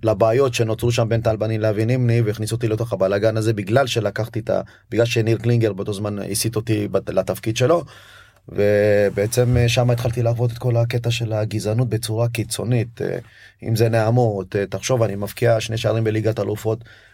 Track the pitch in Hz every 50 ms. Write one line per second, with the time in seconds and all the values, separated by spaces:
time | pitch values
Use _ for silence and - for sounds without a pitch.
0 | - 110 110 95 113 113 117 131 139 131 120 - 117 110 110 107 - 92 120 120
1 | 117 110 117 117 - 117 110 104 110 110 110 110 107 110 107 101 110 110 127 131
2 | 123 117 117 117 117 104 104 98 107 104 113 113 - 113 107 110 117 120 110 95
3 | 95 95 98 104 101 110 110 113 107 110 110 101 101 90 110 127 139 123 - 120
4 | 107 104 101 - 113 - - 113 - - 95 95 92 - - - _ _ 117 104
5 | 117 117 120 117 110 110 113 107 113 117 120 120 117 110 101 92 98 98 104 95
6 | 104 104 104 101 95 90 98 101 - 110 110 110 107 - 107 104 104 98 92 98
7 | 95 - 85 92 95 - - - - 113 110 - 127 123 165 175 - - - -
8 | - - - - - - _ _ _ - - 92 101 104 104 104 104 107 104 101
9 | 104 101 92 101 101 110 120 120 123 123 123 123 120 120 117 127 120 123 123 117
10 | 120 127 120 123 120 120 117 117 123 120 117 - - 127 117 117 117 117 - 120
11 | 117 117 117 - 123 107 110 107 107 101 104 107 92 104 107 117 127 117 98 110
12 | 117 - 110 110 117 117 117 - 107 110 - - 101 110 123 120 107 117 - -
13 | - 92 90 90 - - - - - - _ _ - - 113 104 110 117 113 113
14 | 110 110 117 123 123 113 104 98 92 92 - 104 101 95 - 98 - - 131 123
15 | 113 104 98 101 101 98 - - 120 117 117 110 - - 113 113 - - 107 113
16 | 113 110 107 107 107 110 113 117 101 101 104 107 - 110 110 113 117 - - -
17 | - -